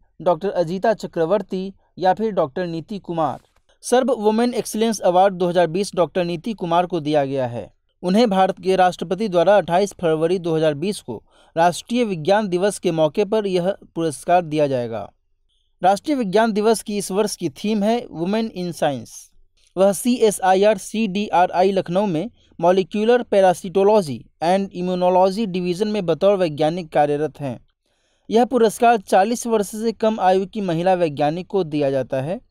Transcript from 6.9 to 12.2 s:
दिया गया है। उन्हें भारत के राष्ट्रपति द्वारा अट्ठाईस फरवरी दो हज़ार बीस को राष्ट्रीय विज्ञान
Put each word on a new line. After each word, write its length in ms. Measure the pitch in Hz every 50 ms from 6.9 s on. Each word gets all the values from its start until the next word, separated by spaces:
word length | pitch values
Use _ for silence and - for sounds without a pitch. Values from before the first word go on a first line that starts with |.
| 180 165
दिया 260 | 143 151 151 147 139
गया 220 | 135 139 135 127 117
है। 260 | 120 117 92 - _ _ _ _ _ _ -
उन्हें 260 | 175 185 220 247 220
भारत 300 | 190 185 190 190 190 -
के 160 | 175 185 190
राष्ट्रपति 520 | 185 180 180 175 - 185 165 185 175 226 208
द्वारा 300 | 175 175 165 180 208 202
अट्ठाईस 360 | 165 175 170 185 208 190 -
फरवरी 460 | - 185 160 160 156 165 165 185 196
दो 160 | 165 175 160
हज़ार 180 | 156 160 156 147
बीस 260 | 139 165 208 196 -
को 220 | - - 113 - - _ _ _ _ _ - 160
राष्ट्रीय 460 | 165 180 165 - - - 233 247 240
विज्ञान 440 | 208 190 156